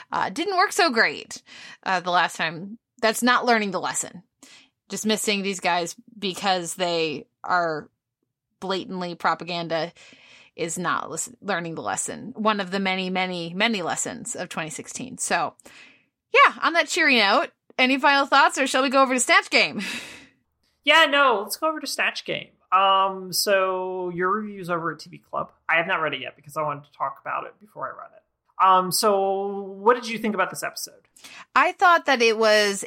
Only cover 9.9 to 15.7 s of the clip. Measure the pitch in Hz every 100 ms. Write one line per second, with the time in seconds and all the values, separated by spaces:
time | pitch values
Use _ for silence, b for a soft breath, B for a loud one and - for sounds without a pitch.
9.9 | - B B B B B - 170 165 170
10.9 | 127 - 160 - - 190 175 170 156 107
11.9 | 95 - 78 190 - 214 208 185 196 196
12.9 | 185 185 185 185 180 165 180 220 214 156
13.9 | 117 - 90 - - 175 - 156 - -
14.9 | - - - - 175 143 - B